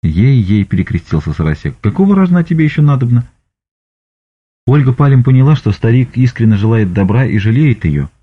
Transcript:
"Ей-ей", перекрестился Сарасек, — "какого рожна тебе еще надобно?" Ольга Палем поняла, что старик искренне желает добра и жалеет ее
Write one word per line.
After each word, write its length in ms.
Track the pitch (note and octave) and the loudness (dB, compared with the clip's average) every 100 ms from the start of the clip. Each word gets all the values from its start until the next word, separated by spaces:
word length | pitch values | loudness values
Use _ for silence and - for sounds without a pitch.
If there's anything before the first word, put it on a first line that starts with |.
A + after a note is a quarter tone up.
"Ей-ей", 640 | E2 D#2 A#2+ C3+ F#2 G#2 G2 | -4 0 2 2 0 -2 -2
перекрестился 640 | - - E2+ - D#2+ D#2+ | -4 -4 -6 -4 -6 -4
Сарасек, — 440 | D2 D#2 D2+ D2 - | -4 -4 -4 -8 -6
"какого 340 | G#2+ - G3 G3 | -6 -2 0 2
рожна 280 | F#3 F3 | 2 0
тебе 220 | E3+ D#3+ D#3 | 0 -2 -2
еще 160 | D3+ | 0
надобно?" 420 | D3 C3+ B2 A#2+ B2 _ _ _ _ _ _ _ _ _ _ _ _ _ - | 0 0 0 -2 -2 _ _ _ _ _ _ _ _ _ _ _ _ _ 0
Ольга 260 | C#3+ C3 | 2 2
Палем 300 | B2 C#3+ C3+ | 2 2 2
поняла, 320 | B2 B2+ C3+ D3+ | 2 2 4 2
что 160 | - | 0
старик 440 | G2 A#2 A#2+ B2+ A#2+ | -2 0 0 0 -2
искренне 400 | B2+ - A2+ G#2 | -2 0 0 2
желает 380 | G#2+ A2+ G2+ | 0 0 0
добра 320 | F2 G2 A2+ C3+ | -2 0 0 0
и 120 | G#2+ | -2
жалеет 440 | G#2 A#2+ D3+ A2+ E2 | -2 0 0 0 -2
ее 240 | D2 C#2 _ | -4 -6 _